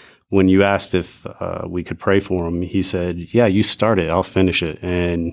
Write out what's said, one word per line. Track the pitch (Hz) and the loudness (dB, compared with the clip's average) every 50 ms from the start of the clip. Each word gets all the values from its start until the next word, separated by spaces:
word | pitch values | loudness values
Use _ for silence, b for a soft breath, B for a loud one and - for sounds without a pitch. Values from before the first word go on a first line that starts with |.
| b b b b b b | b b b b b b
when | - 98 95 95 | 2 4 4 6
you | 95 95 98 | 6 4 4
asked | 98 101 95 - - - | 4 2 0 -2 -2 -2
if, | 90 87 - - - - - 98 - | -2 -4 -4 -10 -18 -18 -18 -14 -10
uh, | 92 90 87 87 87 | -10 -8 -8 -8 -8
we | 87 87 90 87 | -8 -8 -8 -8
could | - 87 - | -8 -10 -4
pray | - - 98 101 | 0 2 2 2
for | 98 - 95 90 85 | 2 0 -2 -2 -2
him, | 85 85 87 | -2 -4 -4
he | 90 85 - 98 90 | -4 -2 -2 -2 -2
said, | - - 90 87 90 87 87 85 - - | -2 -2 -2 -4 -4 -4 -6 -8 -2 0
"Yeah, | 113 120 | 2 2
you | 107 92 104 107 | 4 4 2 2
start | - - - 107 110 113 95 | 2 0 0 0 2 2 2
it. | 87 78 | 0 0
I'll | 82 92 92 | 0 0 0
finish | - - 92 95 92 85 - 90 | 0 0 2 2 2 2 0 -2
it." | 80 76 - - | -4 -6 -6 -6
And | 90 90 90 87 87 87 85 85 - | -4 -2 -2 0 0 -2 -2 -4 -6